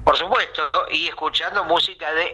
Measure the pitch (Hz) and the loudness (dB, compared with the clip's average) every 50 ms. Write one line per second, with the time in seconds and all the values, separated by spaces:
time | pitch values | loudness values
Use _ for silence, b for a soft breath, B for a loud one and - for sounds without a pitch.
0 | - - 135 139 165 185 233 240 190 - - - 156 143 - 180 160 - - 156 | 4 4 4 4 2 2 2 2 2 0 -2 -4 -4 0 0 -2 -2 0 -2 -2
1 | 165 165 151 - 156 156 - - 160 180 185 - 180 156 165 165 156 - - - | -2 -2 -4 -2 -4 -2 -2 0 -2 0 -2 -2 0 2 2 2 2 0 -4 -6
2 | 165 151 156 160 175 185 | -4 -2 0 0 0 0